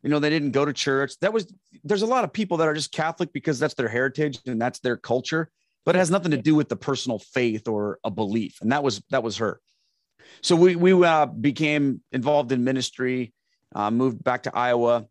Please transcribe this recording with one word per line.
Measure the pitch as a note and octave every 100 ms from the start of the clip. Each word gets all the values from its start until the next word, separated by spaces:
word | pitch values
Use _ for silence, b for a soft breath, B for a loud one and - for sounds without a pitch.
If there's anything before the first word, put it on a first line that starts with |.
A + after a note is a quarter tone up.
you | C3
know, | D3+
they | D3
didn't | D#3+ C#3+
go | C#3
to | D3
church. | C3+ D3 C3+ C#3 -
That | F#3+
was, | A3 F3+ - _ -
there's | D3 G3+
a |
lot | A3 B3+
of | G3
people | - G3
that | G#3+ D#3+
are |
just | D3+ C#3+
Catholic | - D#3+ E3 F3
because | - - B2+
that's | D3
their | - A#2
heritage | A#2 C3+ C3 D3 B2+
and | B2+ A2+
that's | A#2+ -
their | B2+
culture, | A#2 - B2 - D#3+ D#3+ _ _ _
but | -
it | F3+
has | F3
nothing | F#3+ E3+
to | C#3
do | C3
with | D3+ C#3
the | G#2+
personal | - C3 B2+ A2
faith | - C3 A#2+ G#2+ A#2
or | G#2+ G#2 -
a | A2
belief. | F#2+ G#2 A2+ G2 -
And | A2
that | C#3+
was, | C#3 G2+ -
that | C3+
was | A2+ G2+
her. | A2 - _ _ _ _ _ _ B B
So | -
we, | E3+ F#3 E3+
we, | F3+ F#3+
uh, | F3 D#3+
became | C#3 G#2+ C#3+ G#2+ D3+ D3 C#3 B2+ _
involved | C3 B2+ D3 B2
in | C3
ministry, | B2 C3 A#2+ - B2+ B2+ A#2 _ _ _ _
uh, | - G#2
moved | A#2 C3 A2+
back | - B2
to | -
Iowa | - B2 A#2+ A#2+ A#2+ G#2+